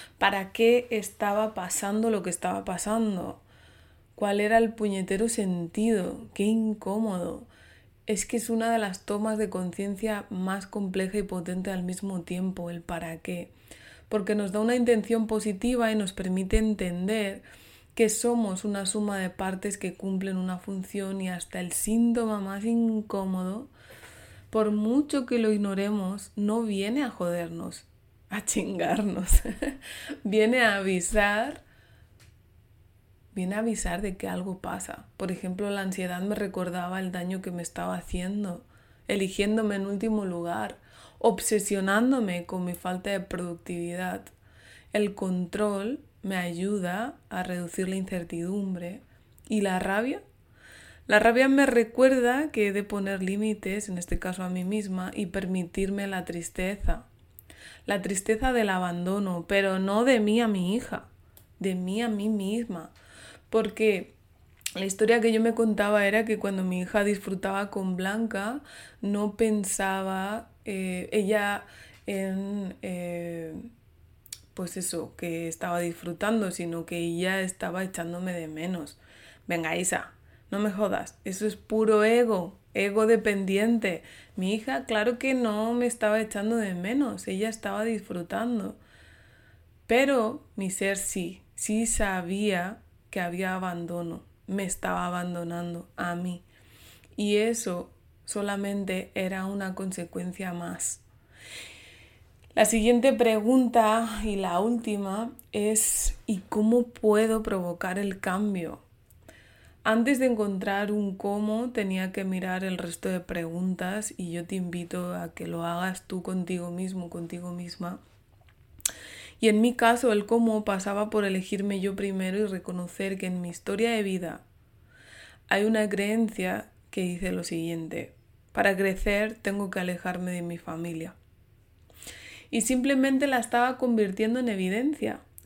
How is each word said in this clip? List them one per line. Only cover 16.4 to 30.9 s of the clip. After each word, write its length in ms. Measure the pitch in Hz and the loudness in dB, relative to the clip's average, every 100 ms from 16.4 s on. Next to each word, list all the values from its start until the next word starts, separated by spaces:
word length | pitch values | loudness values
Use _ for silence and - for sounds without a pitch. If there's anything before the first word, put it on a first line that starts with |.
| 190 220 | 2 4
entender 880 | 220 208 180 175 185 220 202 202 - - - - - - | 4 2 -2 -2 0 0 0 -6 -16 -20 -20 -20 -14 2
que 80 | 220 | 2
somos 560 | 220 240 240 233 185 | 4 2 2 2 0
una 220 | 208 202 185 | -2 -2 0
suma 320 | 214 208 196 | 0 0 0
de 120 | 185 | -4
partes 480 | - 190 190 202 196 | -2 -4 -2 -4 -4
que 160 | 185 | -6
cumplen 440 | 180 190 190 190 185 | -4 -2 -2 0 -2
una 200 | 185 180 | -2 -4
función 600 | - 196 185 202 196 196 | -6 -6 -6 -6 -4 -4
y 80 | 185 | -4
hasta 320 | 180 - 185 | -6 -8 -8
el 140 | 180 | -4
síntoma 680 | - - 226 233 233 226 208 | -4 0 4 4 4 0 -2
más 240 | 190 196 | -4 -4
incómodo, 1040 | 220 233 226 220 214 196 190 185 185 208 285 - - - - - - - - | 0 2 2 0 -2 -2 0 -2 -2 -6 -10 -20 -20 -20 -20 -20 -20 -20 -2
por 220 | 220 214 | 2 2
mucho 540 | 214 214 254 294 285 247 | 2 4 2 2 0 2
que 120 | 240 | 2
lo 140 | 220 | 4
ignoremos, 800 | 208 202 196 202 208 185 202 - - | 2 2 0 0 0 -2 -4 -8 -2
no 240 | 208 226 | 0 0
viene 420 | 220 196 202 262 | 0 0 0 0
a 60 | 269 | -2
jodernos, 720 | - 175 175 170 170 180 - - - _ _ - | -2 -2 -2 -4 -8 -10 -12 -20 -20 _ _ -10
a 160 | 196 - | -6 -2
chingarnos. 960 | 220 180 185 - 196 208 190 180 - - - - 277 | -2 -2 0 2 2 2 -2 6 6 6 -4 -6 -8
<laughs> 460 | - - - 294 | -14 -14 -12 -8
Viene 380 | 202 214 220 254 | 2 4 6 6
a 160 | 226 202 | 4 2
avisar, 840 | 190 | 0